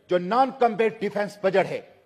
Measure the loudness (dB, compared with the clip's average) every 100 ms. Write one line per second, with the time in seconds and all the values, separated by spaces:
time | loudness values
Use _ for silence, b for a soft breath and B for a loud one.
0 | _ -2 0 0 0 2 0 2 -2 0
1 | -4 -4 -6 -2 0 2 0 -4 -12 _